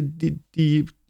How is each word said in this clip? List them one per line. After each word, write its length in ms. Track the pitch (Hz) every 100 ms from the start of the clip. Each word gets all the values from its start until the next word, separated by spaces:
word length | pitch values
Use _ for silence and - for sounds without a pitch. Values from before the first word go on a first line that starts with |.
die, 380 | 147 160 160 147 _ -
die 320 | 156 151 151 -